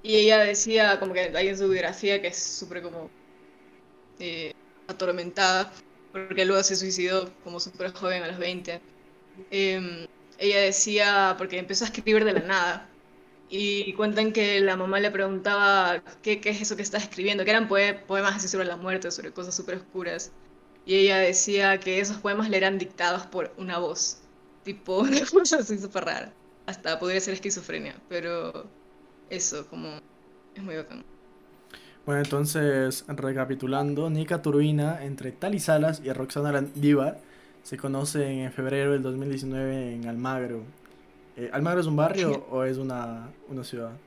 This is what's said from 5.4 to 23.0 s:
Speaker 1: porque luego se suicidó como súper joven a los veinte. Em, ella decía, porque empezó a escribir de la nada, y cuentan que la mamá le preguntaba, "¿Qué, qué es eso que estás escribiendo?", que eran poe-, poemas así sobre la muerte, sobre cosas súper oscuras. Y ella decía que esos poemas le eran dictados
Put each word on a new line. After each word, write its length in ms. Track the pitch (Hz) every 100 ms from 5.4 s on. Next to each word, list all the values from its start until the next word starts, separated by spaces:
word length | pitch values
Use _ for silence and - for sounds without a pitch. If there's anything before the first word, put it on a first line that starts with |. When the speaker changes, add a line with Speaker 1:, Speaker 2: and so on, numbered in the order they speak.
| 190 185 196 - - - -
Speaker 1:
porque 340 | 190 190 190 185
luego 180 | 196
se 120 | 190 190
suicidó 540 | 190 185 180 190 185 -
como 160 | 175 170
súper 320 | 180 - 185
joven 300 | 185 185 180
a 40 | 170
los 100 | 180
veinte. 440 | 175 180 180 170 - - - - - 190 190
Em, 540 | 196 196 190 180 170 165 - - -
ella 240 | 202 202
decía, 760 | 196 196 214 208 202 202 190 185
porque 220 | 190 185
empezó 260 | 180 190 220
a 20 |
escribir 380 | - 214 214 214
de 80 |
la 80 | 180
nada, 480 | 170 190 175 175 - - - - - - -
y 440 | 190 208 202 196
cuentan 380 | 190 214 214 220
que 260 | 220 208 202
la 140 | 196 185
mamá 220 | 185 196
le 120 | 208
preguntaba, 880 | 196 196 190 196 202 202 196 180 170 - -
"¿Qué, 180 | 214 208
qué 80 | 208
es 100 | 208
eso 140 | 214 214
que 80 |
estás 200 | 196 208
escribiendo?", 400 | 196 - 196 202 190
que 60 |
eran 160 | 220 220
poe-, 280 | 196 202 202 -
poemas 280 | 196 196 202
así 120 | 190
sobre 180 | 190 180
la 100 | 170
muerte, 340 | 185 185 185
sobre 200 | - -
cosas 240 | - 180 180
súper 200 | 185 185
oscuras. 540 | - 185 175 170 - - - - - - -
Y 100 | 190
ella 220 | 196 190
decía 600 | 185 185 - 202 196 190
que 200 | 185 185
esos 180 | 202 208
poemas 320 | 202 202 220
le 80 | 190
eran 200 | 190 196
dictados 480 | 180 -